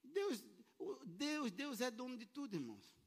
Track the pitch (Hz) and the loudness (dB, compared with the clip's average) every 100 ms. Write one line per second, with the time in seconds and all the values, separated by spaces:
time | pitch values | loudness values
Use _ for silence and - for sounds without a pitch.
0 | 262 349 403 233 - - - _ - - | 0 2 4 2 -4 -18 -20 _ -4 -4
1 | - 175 285 302 254 180 285 220 247 226 | -6 0 2 4 2 2 0 2 2 2
2 | 254 247 247 285 277 180 120 101 - - | -4 -4 -6 -6 -2 0 -2 -6 -14 -20